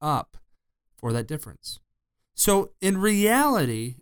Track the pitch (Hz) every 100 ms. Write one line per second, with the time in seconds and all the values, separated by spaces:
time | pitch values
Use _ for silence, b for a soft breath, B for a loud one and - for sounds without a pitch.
0 | 151 139 - - _ _ _ _ _ -
1 | 117 117 113 151 - - - - _ _
2 | _ _ _ - 208 196 - - 196 190
3 | 214 202 208 254 294 226 127 110 117 127